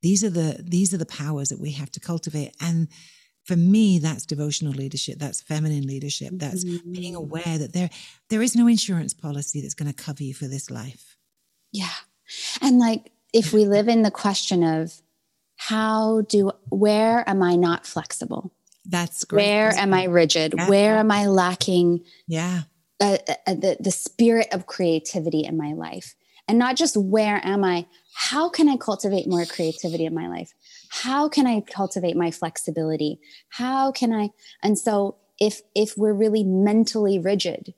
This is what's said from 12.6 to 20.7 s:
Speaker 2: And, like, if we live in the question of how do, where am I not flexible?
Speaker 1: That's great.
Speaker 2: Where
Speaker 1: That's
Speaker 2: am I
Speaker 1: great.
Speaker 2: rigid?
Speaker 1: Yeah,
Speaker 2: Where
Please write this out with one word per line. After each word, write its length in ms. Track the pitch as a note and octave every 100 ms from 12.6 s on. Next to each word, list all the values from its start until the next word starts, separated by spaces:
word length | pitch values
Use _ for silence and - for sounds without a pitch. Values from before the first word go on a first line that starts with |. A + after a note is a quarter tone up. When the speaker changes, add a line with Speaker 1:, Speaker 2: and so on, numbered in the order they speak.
Speaker 2:
And, 160 | C4+ B3
like, 340 | A#3 A3 - _ _
if 180 | A3+ G3+
we 140 | G#3+ G#3
live 220 | G3+ G#3+
in 160 | A#3
the 80 | G#3+
question 520 | - G#3 F#3+ - F3+
of 380 | E3+ D#3+ E3 - _ _ _ _ _ _
how 640 | - A3 A3 A3 A3 A3
do, 300 | G#3 G#3 G3 - -
where 580 | G3 G#3 G#3 A3 A#3 -
am 120 | G3
I 120 | F3+ F3
not 300 | F3 E3+ -
flexible? 680 | - - - - - F#3+ _ _ _ -
Speaker 1:
That's 380 | F3 E3+ -
great. 220 | - G3+ G3+
Speaker 2:
Where 200 | G#3 A3
Speaker 1:
That's 80 | G#3+
Speaker 2:
am 120 | G3
I 120 | F#3+ F#3
Speaker 1:
great. 80 |
Speaker 2:
rigid? 400 | F3 E3 E3 D#3 D3+
Speaker 1:
Yeah, 120 |
Speaker 2:
Where 240 | F3+